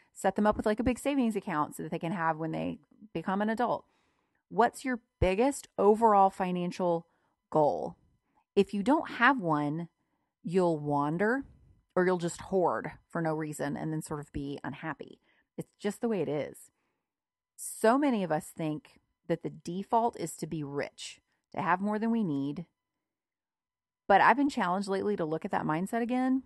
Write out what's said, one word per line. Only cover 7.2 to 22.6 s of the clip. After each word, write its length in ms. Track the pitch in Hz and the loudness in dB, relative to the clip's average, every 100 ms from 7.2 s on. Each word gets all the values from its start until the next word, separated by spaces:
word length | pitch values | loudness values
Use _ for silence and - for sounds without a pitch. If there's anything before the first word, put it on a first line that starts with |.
| _ _ _ | _ _ _
goal? 460 | 156 147 85 - - _ _ _ _ _ - | 4 4 2 -4 -10 _ _ _ _ _ 0
If 180 | 196 | 0
you 80 | 202 | 0
don't 300 | 196 302 - | 0 0 0
have 260 | - 240 277 | 2 2 4
one, 500 | 170 151 147 156 170 _ _ _ _ _ | 0 0 0 -4 -8 _ _ _ _ _
you'll 360 | - 180 175 160 | -2 2 2 2
wander 640 | 147 143 143 165 208 262 277 - _ _ _ | 0 0 0 0 0 0 -4 -16 _ _ _
or 100 | - | 2
you'll 140 | 180 180 | 2 2
just 220 | 170 - | -2 -6
hoard 520 | - 190 160 110 95 - _ | -2 2 2 2 -4 -12 _
for 140 | 170 | -4
no 100 | 165 | -2
reason 420 | 156 156 151 143 147 | -2 -4 -6 -6 -4
and 160 | 160 | -4
then 100 | 156 | -6
sort 180 | - 151 | -6 -8
of 120 | 147 | -8
be 260 | 156 139 143 | -10 -8 -8
unhappy. 560 | - 139 160 143 - - _ _ _ - | -10 -10 -10 -12 -14 -20 _ _ _ -16
It's 140 | - _ | -16 _
just 220 | 202 196 | -8 -4
the 80 | 240 | -4
way 120 | 214 | -2
it 80 | 139 | -2
is. 420 | 147 104 - - _ _ _ _ _ _ _ _ - | -4 -6 -10 -20 _ _ _ _ _ _ _ _ -16
So 400 | - - 220 254 | -14 0 4 4
many 280 | 294 233 | 2 0
of 80 | 180 | 0
us 140 | 156 - | -2 -4
think 540 | - 160 151 - _ _ _ - | -6 -6 -6 -10 _ _ _ -6
that 160 | 165 | -4
the 60 | - | -4
default 680 | 147 - 175 196 233 233 - | -10 -8 -8 -2 0 0 -2
is 160 | 160 - | -8 -8
to 120 | 160 | -8
be 160 | 160 | -6
rich, 560 | 143 143 - - - - _ _ _ | -6 -6 -6 -8 -16 -16 _ _ _
to 80 | - | -4
have 180 | 185 180 | 0 0
more 200 | 202 214 | 0 -2
than 100 | 226 | -2
we 140 | 233 | 0
need. 420 | 196 139 139 147 | 0 -2 -4 -6